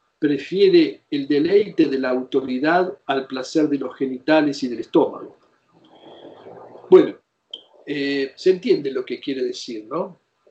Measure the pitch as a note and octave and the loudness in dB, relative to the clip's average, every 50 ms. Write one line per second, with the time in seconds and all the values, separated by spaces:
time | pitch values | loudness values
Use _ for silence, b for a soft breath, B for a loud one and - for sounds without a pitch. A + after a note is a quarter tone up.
0 | _ _ _ _ - D3 D3 C#3 - - F3 G3 G3+ F#3 F3 E3+ D#3 C3+ - - | _ _ _ _ -2 -2 -2 -2 -4 -4 0 2 4 6 6 6 6 4 0 -6
1 | _ _ D3+ C#3 C#3 C3+ D3 C#3+ D3+ E3+ G3 G#3+ A3 F#3 E3+ - D#3 C3+ C3+ C3+ | _ _ -6 -6 -2 0 0 2 2 4 4 2 2 2 2 2 2 2 2 -2
2 | C3 B2+ B2+ B2+ B2+ - - C3+ C3 B2+ B2+ B2+ C#3+ D#3 E3+ F3+ F#3 F#3 - - | -2 -2 -2 -2 -4 -2 -2 -2 -2 -2 -4 -2 0 2 2 2 0 -2 -4 -8
3 | _ - C3+ C3+ C3 - C3 C3 B2+ - - D#3+ D3+ C#3 C#3+ C#3 C3 B2+ - - | _ -4 -4 -4 -4 -6 -8 -10 -8 -2 0 0 2 2 0 -2 -4 -8 -6 -6
4 | C3+ C3 C3 B2 - - D#3 D#3 D3+ D3 C#3 - - B2 A#2+ A2+ - - - E3+ | -6 -6 -6 -6 0 2 2 4 4 2 -2 -4 -6 -6 -6 -8 -8 0 2 2
5 | C#3+ - - - - - - _ _ _ _ _ _ _ _ _ _ _ _ _ | 2 2 0 -8 -14 -16 -20 _ _ _ _ _ _ _ _ _ _ _ _ _
6 | - - - - - - - - - - - - - - - - - - F#3 F3+ | -20 -20 -20 -20 -20 -20 -20 -20 -20 -20 -20 -20 -20 -20 -20 -20 2 4 6 6
7 | D3 - - - _ _ _ _ _ _ - - _ _ _ _ _ - D3 D3 | 6 4 -2 -10 _ _ _ _ _ _ -20 -20 _ _ _ _ _ -10 -8 -6
8 | C#3 C#3 C#3 C#3 C3+ C3+ - - - F#3 F#3 F3+ F3 A#3+ F#3 D3+ C#3 C3+ C3 B2+ | -4 -4 -4 -4 -4 -6 -8 -2 0 0 0 2 0 0 0 0 -2 -4 -6 -6
9 | B2 - B2 - - D3+ C3+ C3 B2+ B2 B2 - - - A#2 G#2+ G#2+ A2 C3+ E3 | -6 -8 -10 -10 -8 -8 -6 -4 -6 -6 -6 -8 -12 -12 -12 -14 -12 -10 -8 -8
10 | G3 G3 F3 _ _ _ _ _ _ _ | -8 -8 -12 _ _ _ _ _ _ _